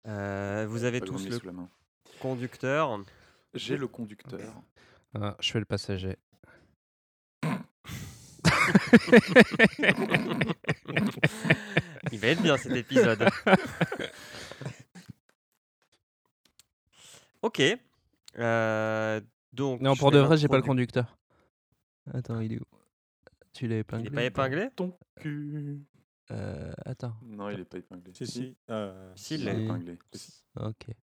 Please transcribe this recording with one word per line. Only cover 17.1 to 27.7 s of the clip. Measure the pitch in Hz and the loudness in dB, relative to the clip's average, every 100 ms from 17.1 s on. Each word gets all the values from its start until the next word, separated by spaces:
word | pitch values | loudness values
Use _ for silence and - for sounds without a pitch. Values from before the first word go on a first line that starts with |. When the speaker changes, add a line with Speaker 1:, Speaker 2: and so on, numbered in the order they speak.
| - _ _ | -20 _ _
Speaker 1:
Ok. | 226 - 143 240 _ _ _ _ - - | -4 4 4 4 _ _ _ _ -16 -4
Euh, | 117 113 110 110 110 110 110 110 110 _ _ | 0 2 2 0 0 -2 -2 -4 -8 _ _
donc, | - 139 123 | -4 -4 0
Speaker 3:
Non, | 135 | 2
Speaker 1:
je | 131 | 6
Speaker 3:
pour | 139 | 8
Speaker 1:
fais | 143 | 8
Speaker 3:
de | |
vrai, | 139 156 | 8 6
j'ai | 147 | 6
pas | 135 | 4
le | |
Speaker 1:
l'introdu- | 135 | 4
Speaker 3:
conducteur. | 131 123 123 120 _ _ _ _ _ _ _ _ _ - | 0 2 0 -2 _ _ _ _ _ _ _ _ _ -10
Attends, | 127 120 113 | -10 -6 -6
il | 110 | -4
est | 113 | -6
où ? | - _ _ _ _ _ - _ _ | -10 _ _ _ _ _ -20 _ _
Tu | - 120 | -8 -2
l'as | 113 | -2
Speaker 1:
Il | |
est | |
Speaker 3:
épinglé | 107 113 117 | -2 -6 -4
Speaker 1:
pas | |
Speaker 3:
ou | 139 | -2
pas ? | 120 | -2
Speaker 1:
épinglé ? | - 135 147 254 - | 0 -2 0 -4 -4
Speaker 2:
Ton | 180 180 - - | -8 -8 -20 -12
cul. | 156 147 147 151 143 143 143 _ _ _ _ | -10 -8 -8 -8 -8 -10 -14 _ _ _ _
Speaker 3:
Euh, | 110 98 95 90 - | -8 -8 -8 -10 -12
attends. | - 127 123 110 | -12 -10 -10 -10
Speaker 1:
Euh, | 120 104 | -14 -10
Speaker 2:
Non, | 101 | -8
il | 101 | -8
est | |
pas | 90 | -10